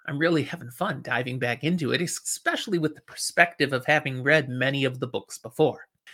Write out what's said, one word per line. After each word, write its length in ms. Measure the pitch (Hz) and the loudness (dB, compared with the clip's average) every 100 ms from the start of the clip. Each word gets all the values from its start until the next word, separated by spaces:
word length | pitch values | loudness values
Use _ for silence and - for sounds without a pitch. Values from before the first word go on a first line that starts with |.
| - | -8
I'm 120 | 143 | 0
really 240 | 165 160 | 4 4
having 260 | 127 170 123 | 0 -6 -10
fun 320 | - 190 135 | -6 -4 -4
diving 380 | - 123 127 127 | -2 -2 -2 -2
back 240 | 120 117 | -2 0
into 280 | 147 180 123 | 0 2 2
it, 100 | 131 | 0
especially 760 | 170 - - - 339 330 233 175 | -2 -4 -6 -4 -2 -2 -2 0
with 160 | 156 | 0
the 80 | 151 | -4
perspective 720 | - - - - 175 - 135 | -14 -8 -2 2 2 2 0
of 120 | 131 | 0
having 360 | 139 151 143 127 | 2 0 0 -2
read 260 | 135 156 131 | 4 4 2
many 360 | 127 131 139 | -2 0 2
of 140 | 131 127 | 0 -2
the 80 | 123 | -4
books 320 | 107 - - | -6 -8 -14
before. 480 | - - 147 117 - _ - | -6 2 2 2 -12 _ -20